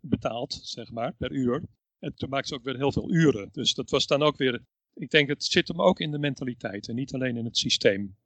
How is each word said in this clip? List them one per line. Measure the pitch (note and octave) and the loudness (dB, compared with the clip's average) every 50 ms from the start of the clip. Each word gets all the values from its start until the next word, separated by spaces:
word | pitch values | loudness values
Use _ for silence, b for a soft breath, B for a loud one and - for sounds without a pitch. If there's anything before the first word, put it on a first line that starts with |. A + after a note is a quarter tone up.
betaald, | - C#3 A#2 - - C#3 A2 A#2 B2 - - - - | -2 -2 -4 -2 -2 -6 -6 -6 -8 -8 -10 -14 -12
zeg | - - - A2+ - | -14 -12 -12 -14 -12
maar, | A#2 A#2 A#2 B2 A2+ | -8 -6 -6 -6 -6
per | _ - B2+ | _ -8 -6
uur. | - C3+ C3 B2 A#2+ - - - _ _ _ _ _ _ | -4 -2 0 0 0 -2 -4 -10 _ _ _ _ _ _
En | - D#3 - | -10 -10 -8
toen | _ - C3+ | _ -8 -4
maakten | C3+ C#3 - - | -4 -4 -4 -4
ze | D#3 | -8
ook | C3 A2+ | -8 -6
weer | C3+ C3 B2 | -8 -4 0
heel | C#3 C#3 | 0 0
veel | - - - - | 0 0 -2 2
uren. | G3 E3 E3 D3 B2 G#2+ G2 - | 4 6 6 6 6 4 -2 -10
Dus | - D#3+ A#2+ G#2 - | -8 -2 -2 -2 -2
dat | - B2+ - | -2 -4 0
was | - C3+ - - | 0 0 2 4
dan | D3+ C#3 | 2 4
ook | D3+ D3+ C#3+ - | 4 2 2 2
weer, | C#3+ C3 A#2+ A#2 - _ _ _ _ _ _ | 0 0 0 -2 -8 _ _ _ _ _ _
ik | - D#3+ - | -12 -10 4
denk, | - D#3 D3 C3+ | 4 4 4 4
het | D3 - - | 0 -4 -2
zit | - - F#3+ - - | 0 2 2 2 0
hem | E3 E3+ | -2 4
ook | F3+ F#3 F#3 - | 4 4 4 4
in | E3+ D#3 | 0 -4
de | D3 D3 | -2 -2
mentaliteit | D3 C#3+ C3 - C3+ B2+ A#2+ A2+ - A2+ F#2+ G#2 G#2+ A#2 | -2 -2 -2 -2 -6 -6 -6 -6 -8 -8 -8 -8 -8 -6
en | A2+ | -6
niet | A#2+ C3+ C3+ - | -6 -6 -4 -4
alleen | C3 B2+ B2+ A#2+ A#2 | -2 -2 -2 -2 -2
in | A2+ | -4
het | A#2 - - | -2 -2 -2
systeem. | - G#2+ - - - A#2+ G2 G2 G2+ G2 G2 _ _ | 0 0 0 4 4 4 4 4 -2 -6 -8 _ _